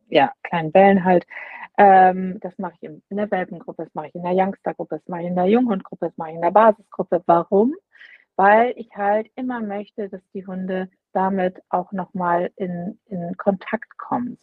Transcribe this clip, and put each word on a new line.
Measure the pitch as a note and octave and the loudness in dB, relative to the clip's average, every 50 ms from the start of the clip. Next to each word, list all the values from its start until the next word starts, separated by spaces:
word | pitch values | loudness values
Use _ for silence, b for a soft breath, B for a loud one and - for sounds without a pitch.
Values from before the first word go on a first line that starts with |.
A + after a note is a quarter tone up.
| _ - | _ -2
ja, | - D3+ C3 - - _ - | 0 0 0 0 -2 _ -12
kleinen | - - E3+ D#3+ D#3 | -8 -6 -6 -4 2
Bällen | - F#3+ G3 G3 G3 F#3+ E3+ | 4 6 6 6 6 4 4
halt. | F#3 F3+ F3 B B B B B B B B B B _ - | 2 2 2 B B B B B B B B B B _ 4
Ähm, | G#3 G3 F#3+ F#3+ F#3 F#3 F#3 F#3 F#3 F#3 F3+ - | 6 8 8 8 8 6 4 0 -4 -8 -8 -10
das | - F3+ - - | -12 -12 -10 -10
mache | F#3+ F3 - | -12 -12 -12
ich | _ - | _ -18
in, | D#3 D3+ - _ - | -18 -18 -20 _ -10
in | G3 | -8
der | G3+ G#3+ G#3 | -6 -4 -4
Welpengruppe, | G3+ F#3 F3+ - F#3 E3 - - E3 - D#3+ | -4 -4 -6 -6 -10 -14 -16 -14 -14 -14 -14
das | - - | -12 -12
mache | E3+ D#3 C#3+ | -12 -12 -12
ich | - | -12
in | F3 | -8
der | F3 F3 F3+ | -4 -2 0
Youngstergruppe, | F#3+ F#3+ G3 G3 - - F#3 E3 - E3 - - | 0 0 0 -4 -6 -8 -10 -8 -8 -10 -10 -10
das | D#3 - - | -12 -10 -10
mache | F3+ F3 | -10 -8
ich | E3+ F3 | -8 -6
in | F3+ | -4
der | F3+ F3+ | -2 0
Junghundgruppe, | F#3 G#3+ A#3+ B3+ A#3 G3 F#3+ - - - - F3+ | 2 2 2 2 0 -2 -4 -8 -12 -12 -10 -10
das | E3+ - | -8 -8
mache | - E3 D#3+ | -10 -12 -12
ich | D#3+ | -6
in | E3 | -4
der | F3 F3 | -2 2
Basisgruppe. | F#3 G#3 A3 A3+ G#3 - _ _ - - F#3 - F#3+ E3+ - | 4 4 6 4 4 2 _ _ -8 -8 -4 -2 -4 -2 2
Warum? | - E3+ E3+ E3+ - G3+ G3 A3 B3+ D#4+ - _ b b b b b b b b b _ | 2 2 2 2 2 2 2 2 2 0 -6 _ b b b b b b b b b _
Weil | - F#3+ G3+ G#3+ A3 A#3 B3 - | 2 4 6 6 4 4 2 -2
ich | - A3+ _ - | -8 -14 _ -10
halt | G3+ G3+ G3+ G#3 G#3+ A3 - _ | -4 -2 0 0 -2 -2 -6 _
immer | - B3+ B3+ B3 A#3 | -10 -8 -8 -8 -8
möchte, | A3 G3+ G3 G#3 G#3 - _ - G#3 F#3+ | -8 -8 -8 -10 -12 -12 _ -12 -10 -10
dass | G3 F#3 - _ | -12 -14 -16 _
die | - G3 F#3 | -14 -14 -12
Hunde | G3 F#3 F#3 F#3+ F#3 F#3 F#3 F#3 F#3 _ _ _ _ | -10 -10 -8 -6 -6 -6 -6 -6 -8 _ _ _ _
damit | - F#3+ F#3+ F#3+ G3 F#3+ F3+ F#3 F#3 - - _ | -2 -2 0 0 0 0 -2 -2 -4 -8 -8 _
auch | - F#3 F3+ - | -4 -4 -4 -4
noch | G3+ F#3+ F3 - - | -8 -10 -8 -8 -6
mal | F#3 F3+ F3 E3+ F3 F3+ - - | -4 -2 0 0 0 -2 -4 -8
in, | - G3+ F3+ F3 F3 F3 G3 - _ _ | -8 -8 -8 -8 -8 -8 -10 -12 _ _
in | - G3+ F3 E3+ F3 F#3 | -12 -10 -10 -8 -10 -10
Kontakt | - - G3+ G3 F#3 - - - - - - _ - | -6 -4 -4 -4 -4 -4 -8 -10 -10 -10 -12 _ -16
kommen. | - - C3 B2 B2 B2 B2 - | -10 -6 -6 -6 -6 -8 -8 -6